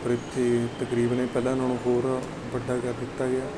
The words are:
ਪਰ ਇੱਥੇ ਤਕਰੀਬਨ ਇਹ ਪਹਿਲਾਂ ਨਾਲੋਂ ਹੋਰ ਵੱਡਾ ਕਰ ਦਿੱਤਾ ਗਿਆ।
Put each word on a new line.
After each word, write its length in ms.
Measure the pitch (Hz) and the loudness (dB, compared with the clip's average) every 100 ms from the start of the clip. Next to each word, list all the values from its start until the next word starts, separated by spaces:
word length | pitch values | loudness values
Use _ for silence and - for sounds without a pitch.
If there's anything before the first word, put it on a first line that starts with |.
ਪਰ 80 | 123 | 0
ਇੱਥੇ 560 | 120 120 - 123 120 120 - | -2 -2 0 2 4 2 -2
ਤਕਰੀਬਨ 400 | 123 120 120 123 | -2 2 4 2
ਇਹ 60 | 127 | 2
ਪਹਿਲਾਂ 280 | 127 123 131 | 0 2 2
ਨਾਲੋਂ 220 | 127 123 120 | 0 0 2
ਹੋਰ 200 | 120 127 127 127 - 120 | 2 2 -2 -4 -8 -6
ਵੱਡਾ 220 | 123 117 123 | -6 -2 -2
ਕਰ 180 | 123 120 | -2 -4
ਦਿੱਤਾ 280 | 120 - 127 | -6 -2 0
ਗਿਆ। 180 | 127 131 | 0 -2